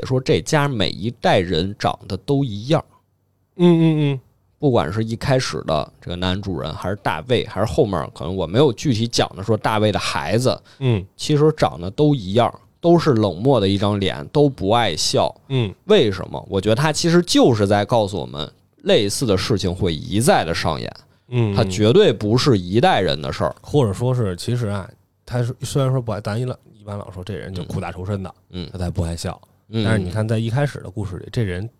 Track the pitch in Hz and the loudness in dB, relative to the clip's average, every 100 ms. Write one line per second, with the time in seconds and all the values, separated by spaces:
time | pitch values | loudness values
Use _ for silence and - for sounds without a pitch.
0 | - 127 131 113 - 156 143 123 87 50 | -2 -2 0 0 2 0 0 0 -2 -2
1 | 95 - - 135 87 82 95 104 104 - | -6 -2 2 2 2 0 -2 -2 -4 -4
2 | - 92 - 139 139 101 120 156 - _ | -6 -8 -2 -2 -2 -4 -2 -2 -2 _
3 | _ _ _ _ _ - 175 165 160 156 | _ _ _ _ _ 2 4 6 4 2
4 | 147 135 - _ _ - 147 117 73 104 | 0 -2 -8 _ _ -4 2 2 2 -2
5 | 113 113 - 131 - - - 78 - _ | -4 -4 0 0 0 -6 -2 -2 -4 _
6 | - 87 92 92 101 85 78 - 90 104 | -10 -4 -2 -2 -4 -6 -6 -6 -6 -4
7 | 135 80 123 117 - - 110 - 117 90 | -4 -4 0 0 0 -2 -2 0 0 0
8 | 62 - 73 95 80 104 151 107 156 107 | -6 -8 -8 -4 -2 2 2 2 -2 0
9 | 117 - - 82 101 107 131 107 107 92 | 0 -2 -2 -4 -2 -2 0 0 0 0
10 | - - 71 107 127 - - - 135 110 | -2 -4 -2 0 0 -2 -6 -4 0 0
11 | 92 - - 147 156 151 101 69 87 104 | -2 -8 -2 2 2 2 0 -2 -8 0
12 | 151 143 92 104 113 - _ _ 170 170 | 2 2 0 2 2 0 _ _ 4 4
13 | 160 117 104 82 123 127 95 98 101 104 | 4 2 2 0 2 4 4 2 0 0
14 | 95 62 73 147 147 131 95 117 113 78 | -2 -4 -4 2 2 2 0 2 2 0
15 | - 127 90 - - 135 107 87 - 208 | -2 0 0 -2 -6 -4 -2 -4 2 4
16 | 117 92 - 73 - 98 98 117 156 151 | 4 0 -6 -10 -4 -2 0 2 0 0
17 | 170 165 175 285 214 113 98 104 101 120 | 2 2 4 4 4 4 2 2 2 0
18 | 101 98 64 69 76 - _ _ - 175 | 0 -4 -8 -8 -10 -12 _ _ 2 2
19 | 101 - 120 92 - 101 90 87 92 78 | 2 0 2 2 2 0 0 -2 -2 -2
20 | - 98 131 175 85 82 92 71 57 - | -2 0 4 4 2 -2 -2 -4 -6 -12
21 | - _ - 123 113 101 101 92 107 151 | -20 _ -6 0 2 2 0 2 4 6
22 | 196 101 107 120 147 107 87 107 175 143 | 4 2 2 2 4 2 2 2 2 2
23 | 90 71 67 - 80 - - 147 117 95 | 0 -2 -4 -2 -2 -4 -2 0 2 0
24 | 123 127 104 87 - 120 113 101 87 - | -2 0 -2 -4 -4 -4 -2 -6 -8 -16
25 | _ _ - 123 120 127 131 147 131 131 | _ _ -8 -4 -4 -4 -4 -2 0 0
26 | 117 101 107 104 127 - _ 110 104 101 | -2 -6 -4 -4 -4 -8 _ -20 -12 -12
27 | - 90 90 92 64 90 82 - 85 85 | -10 -12 -10 -10 -8 -10 -8 -8 -8 -8
28 | 92 101 92 - _ 90 82 90 87 82 | -6 -6 -6 -14 _ -12 -10 -6 -6 -4
29 | 85 85 92 - _ _ _ 110 107 110 | -4 -4 -8 -10 _ _ _ -4 0 0
30 | 90 107 110 113 113 123 143 - 107 101 | -2 -2 -2 -2 -2 0 -2 -4 -12 -8
31 | 95 90 - 127 104 90 110 _ | -8 -8 -8 -4 -2 -2 -8 _